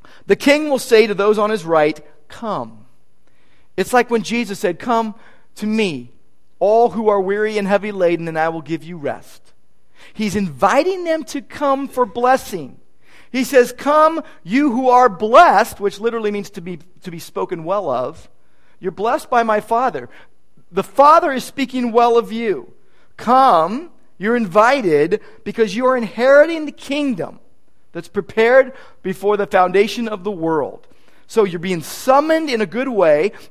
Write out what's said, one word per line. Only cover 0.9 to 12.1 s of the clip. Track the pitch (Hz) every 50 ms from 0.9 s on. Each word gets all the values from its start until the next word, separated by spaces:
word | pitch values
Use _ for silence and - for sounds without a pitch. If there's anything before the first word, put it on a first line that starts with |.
| 240 220 226 208
to | 202
those | 175 202 214 214 208
on | 208 214
his | 220 208 160
right, | 165 165 156 151 156 156 - - - - - - -
'Come.'" | - - 240 220 196 147 120 113 110 110 113 - - - - - - - - - - - - - - - - - -
It's | - 185 - -
like | 247 233 233
when | 233 226 175
Jesus | - 214 240 240 190 202 -
said, | - 208 214 -
"Come | - 240 233 226 226 220 208 - - - - - - - -
to | - 208
me, | 214 214 220 214 185 151 127 123 123 - - - - - - - - - -
all | 175 202 214 226 240 240
who | 165 220 220 214
are | 202 202
weary | 190 190 202 208 214 214 214 208
and | 202
heavy | 190 202 202 196 214
laden, | 202 190 180 170 170 165 165 165
and | 160 160
I | 160 165
will | 165 165 151
give | 156 165 151 147
you | 165 180 160
rest." | 139 131 107 95 - - - - - - - - - - - - - - - - - - -
He's | - 220 208 170
inviting | 208 202 170 139 123 190 185 220 277 330 370 392 370 349
them | 330 320 320 294
to | - - 285 -
come | - - - 294 277 269 269 277 262
for | - 254 247
blessing. | 202